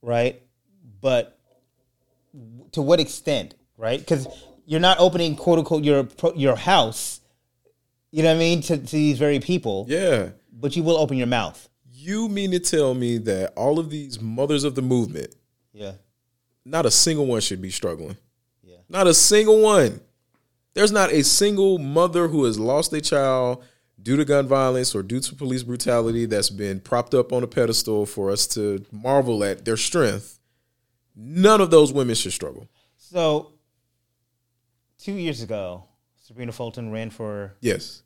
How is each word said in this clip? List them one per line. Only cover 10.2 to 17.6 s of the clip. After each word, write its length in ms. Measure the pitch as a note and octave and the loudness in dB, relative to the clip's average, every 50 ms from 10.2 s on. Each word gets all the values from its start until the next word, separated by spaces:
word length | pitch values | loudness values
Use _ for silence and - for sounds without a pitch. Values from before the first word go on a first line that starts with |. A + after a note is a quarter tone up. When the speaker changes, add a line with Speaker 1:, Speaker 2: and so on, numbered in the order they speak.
| F#2+ F2 F#2+ _ _ _ | -2 -4 -10 _ _ _
Speaker 1:
But 240 | - A#2 A#2+ C#3+ C3 | -18 -6 -6 -4 -4
you 60 | E3+ D#3+ | -2 0
will 140 | D#3+ E3+ D#3 | 0 2 2
open 200 | D#3 C3+ C#3 C3 | 2 0 0 -2
your 100 | B2 A#2+ | -2 0
mouth. 400 | B2 A#2+ G#2 D#2+ - - - _ _ _ _ _ B2 | 0 -2 -2 -4 -8 -14 -20 _ _ _ _ _ _
Speaker 2:
You 340 | B2+ C#3+ E3 G3 A3 A3+ A3 | -20 -12 -8 -6 -4 -4 -4
mean 200 | G3+ G3 G3 F#3+ | -4 -4 -4 -2
to 80 | F3+ F3 | -2 -2
tell 360 | F3 - - D#3 D3 C3+ B2+ | -2 0 0 2 2 2 0
me 240 | C3 B2 A#2+ A#2+ A#2 | 0 -2 -2 -2 -2
that 340 | G#2+ A2 G2 F#2 F#2+ - - | -2 -2 -2 -2 -4 -6 -6
all 220 | - A2 C3+ D3 D#3+ | -4 -2 0 0 0
of 140 | E3 D#3 | -2 -6
these 280 | D3+ D3+ D3 C3+ A#2+ G#2+ | -8 -12 -12 -12 -14 -12
mothers 440 | A2 A2+ A2+ A#2+ C#3 D3 D3+ C#3+ C#3 | -10 -10 -4 -4 -2 0 0 0 0
of 100 | C#3 C3 | -2 -4
the 80 | C3+ | -4
movement, 540 | B2+ B2+ B2+ B2 A2+ - - D2 C2+ - - _ _ _ _ _ _ _ | -2 0 0 0 0 -2 -6 -10 -12 -14 -16 _ _ _ _ _ _ _
Speaker 1:
Yeah. 220 | _ G#2 G#2 G2 F#2+ F#2+ _ _ _ _ _ _ _ _ _ _ _ _ _ | _ -16 -16 -16 -16 -18 _ _ _ _ _ _ _ _ _ _ _ _ _
Speaker 2:
not 200 | B2+ C#3+ E3 E3 - | -8 -6 -2 0 2
a 40 | |
single 360 | A#2 - - E3+ D#3+ D3+ C#3+ C3 | 2 4 2 2 2 0 0 -2
one 140 | A#2+ A2 | -2 -2
should 200 | - - G2+ F#2 | -2 -4 -6 -8